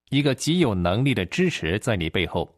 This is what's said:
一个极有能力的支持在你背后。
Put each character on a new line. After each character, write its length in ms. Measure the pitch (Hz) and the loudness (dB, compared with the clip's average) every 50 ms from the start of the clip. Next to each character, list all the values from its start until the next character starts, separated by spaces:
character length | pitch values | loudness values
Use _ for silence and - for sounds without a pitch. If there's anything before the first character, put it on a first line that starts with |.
| _ _ | _ _
一 120 | 131 139 139 | 0 2 2
个 120 | 143 131 | 2 0
极 240 | - - - 160 180 | 0 0 -2 2 2
有 160 | 170 123 104 | 2 2 2
能 300 | 90 87 87 92 110 135 | 0 0 0 2 2 2
力 100 | 143 127 | 0 2
的 100 | 101 92 | 0 -2
支 220 | 85 - - 185 180 | -2 0 0 0 0
持 300 | - - - 80 90 101 | 0 -2 -2 -2 -2 -2
在 180 | - - 113 | -2 -2 -2
你 120 | 95 82 80 | -2 -2 -2
背 180 | - 98 87 | -2 -2 -4
后。 220 | - - 90 76 - _ | -2 -2 -4 -4 -6 _